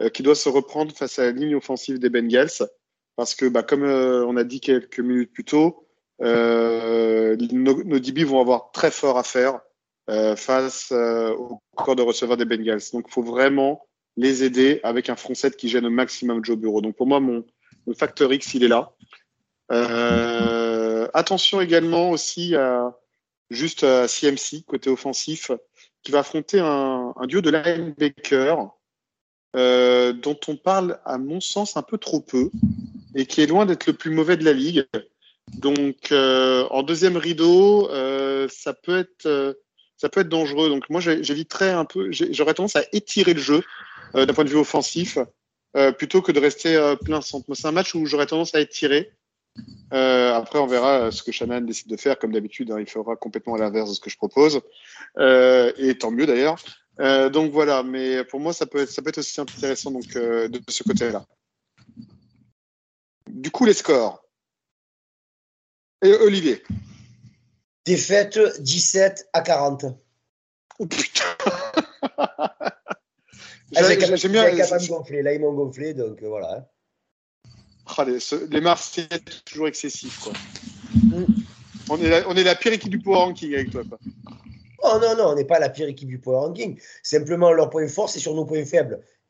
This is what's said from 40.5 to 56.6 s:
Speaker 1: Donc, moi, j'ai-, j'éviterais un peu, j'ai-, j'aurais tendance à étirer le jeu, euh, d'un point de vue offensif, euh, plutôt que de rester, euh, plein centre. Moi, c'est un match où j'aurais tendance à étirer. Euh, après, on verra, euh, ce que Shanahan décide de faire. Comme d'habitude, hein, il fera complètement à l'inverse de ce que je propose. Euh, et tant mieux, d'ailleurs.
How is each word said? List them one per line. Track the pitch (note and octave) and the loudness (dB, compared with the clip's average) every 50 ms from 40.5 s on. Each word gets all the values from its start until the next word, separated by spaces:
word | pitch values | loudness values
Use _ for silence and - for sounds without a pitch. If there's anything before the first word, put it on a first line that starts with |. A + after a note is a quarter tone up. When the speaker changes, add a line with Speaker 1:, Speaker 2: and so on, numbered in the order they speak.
| C#3+ D3 D#3+ D#3 | 0 0 0 2
Speaker 1:
Donc, | C#3+ C#3 - - | 0 0 -4 -4
moi, | D3+ F3+ | -4 -2
j'ai-, | E3+ E3+ D#3 - - | 0 0 0 0 0
j'éviterais | C3+ C#3+ D3+ D#3+ - - - G3 F#3+ | -4 -4 -4 -6 -8 -4 0 0 0
un | F#3 E3+ D#3 | 2 0 -2
peu, | - - F#3 F#3+ F#3+ D#3 | -4 -4 -6 -4 -4 -2
j'ai-, | - E3+ - F#3+ | -2 -2 -2 0
j'aurais | - D3 D3+ D#3 | 0 0 0 2
tendance | F3 F#3+ G#3 - | 0 -2 0 0
à | D3+ - - - | -2 -2 0 -4
étirer | G#3 - - - G3+ F#3+ F3 E3 | -6 -4 -2 0 2 4 4 2
le | D3+ | 2
jeu, | C3+ C3+ D3 D#3+ - - - - - - - - - - - | 2 2 2 2 2 -2 -12 -20 -20 -20 -20 -20 -20 -4 2
euh, | C3+ C3+ | 2 2
d'un | C3+ B2+ | 2 4
point | D#3 D3+ | 2 2
de | C#3 | 2
vue | C#3+ | 4
offensif, | D3+ C#3+ - - D3 C3+ - - E3 F3+ - - D3 A#2+ - _ _ _ _ _ _ _ _ - | 2 2 2 0 -2 -2 -2 -4 -4 -6 -4 -2 -4 -4 -4 _ _ _ _ _ _ _ _ 2
euh, | C#3+ C#3 C3+ | 4 4 4
plutôt | B2+ - D3+ C3+ - F#3+ F#3 | 4 0 -6 2 2 2 2
que | - | 4
de | D3+ C#3+ | 2 4
rester, | C3+ D3 C#3 - - E3 E3 | 4 2 0 0 -2 2 2
euh, | D#3 D3 D3 C#3+ | 4 4 2 0
plein | C3+ - D#3 D#3 D3+ | 0 -2 -4 -4 -4
centre. | C#3 - - C3+ B2 - | -4 -8 -12 -12 -10 -10
Moi, | C3+ | -12
c'est | - - | -8 -6
un | D#3 D#3 | -2 -2
match | F3+ F#3+ - - | -2 -2 -2 -2
où | E3 D#3 | -4 -4
j'aurais | C#3+ D3 D3 C#3+ | -2 0 0 0
tendance | C#3 D#3+ D#3+ E3 D#3 - | 0 0 -4 -4 0 0
à | D#3 | 0
étirer. | D3 - - - D#3 C#3 C#3+ D3+ F#3+ - _ _ _ _ _ _ _ _ _ A#2+ A#2 - - - - - C3+ | -2 -2 -4 -4 0 2 2 2 0 -2 _ _ _ _ _ _ _ _ _ -20 -20 -20 -20 -20 -16 -6 -2
Euh, | C3 C3 C3 B2+ B2+ B2 B2 A#2 | 0 2 4 4 4 4 4 2
après, | A#2 A2+ - - D3+ | 0 -2 -2 0 0
on | C#3 | 0
verra, | B2 B2+ B2 B2 C#3 C#3 C3 | 2 2 2 2 4 2 2
euh, | A#2 A2+ | 2 0
ce | G#2+ - - | -4 -6 -10
que | A#2+ A2 | -8 -8
Shanahan | - A#2+ A#2 A#2+ B2 A#2+ | -6 -6 -4 -4 -4 -6
décide | A2 A2 - - A2 | -6 -8 -10 -10 -10
de | A2 | -10
faire. | - - C#3+ C3+ | -4 0 -2 -2
Comme | - - A2+ A2 | 0 -2 -2 -2
d'habitude, | A2 G#2 G#2 - - B2+ A2+ | -4 -4 -6 -10 -10 -8 -6
hein, | A2 G#2+ | -6 -8
il | G#2 - | -8 -8
fera | - A2 G#2 A2+ A#2 | -10 -10 -8 -8 -8
complètement | A2+ - A2+ G#2 A2 - A#2+ A#2 | -8 -8 -10 -10 -8 -8 -6 -4
à | A2 | -4
l'inverse | A2 G#2 G2+ A2 G#2+ G#2 | -4 -2 -2 -4 -4 -4
de | G2+ | -8
ce | - | -10
que | - G#2 | -10 -14
je | - | -10
propose. | - - G2 - C#3 D3 D#3 D3 B2+ - - _ - - - - - - - _ - | -8 -8 -2 4 4 4 4 4 0 -6 -8 _ -20 -20 -20 -20 -20 -20 -18 _ 2
Euh, | C#3 C3 C3 B2+ B2+ B2+ B2+ B2+ B2 A#2+ - | 4 6 6 8 6 6 6 6 4 4 0
et | C3+ C3+ C3 B2 - | 0 0 0 0 0
tant | - A2+ A#2 | -4 -4 -2
mieux, | A#2+ D3+ | 0 0
d'ailleurs. | D3+ B2 B2 C3+ D#3 E3 F3 | 2 2 2 2 0 -2 -4